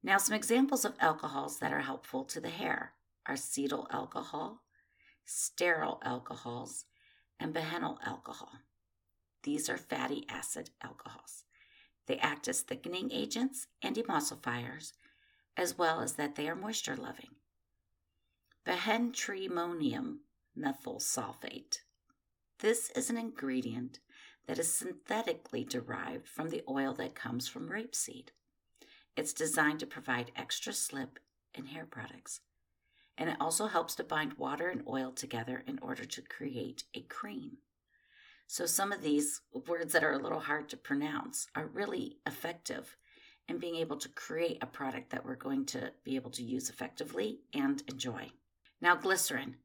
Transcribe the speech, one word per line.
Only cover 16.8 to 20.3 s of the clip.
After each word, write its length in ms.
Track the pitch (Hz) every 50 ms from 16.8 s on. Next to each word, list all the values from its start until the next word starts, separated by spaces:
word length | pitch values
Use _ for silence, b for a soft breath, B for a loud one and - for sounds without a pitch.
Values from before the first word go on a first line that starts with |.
| - - - - - - - - - - - _ _ _ _ _ _ _ _ _ _ _ _ _ _ _ _ _ _ _ _ _ _ _ _ _ _
Behentrimonium 1500 | - 180 180 175 220 214 233 240 240 247 - - - 202 190 190 185 180 175 170 175 175 165 151 135 - - - - - - - _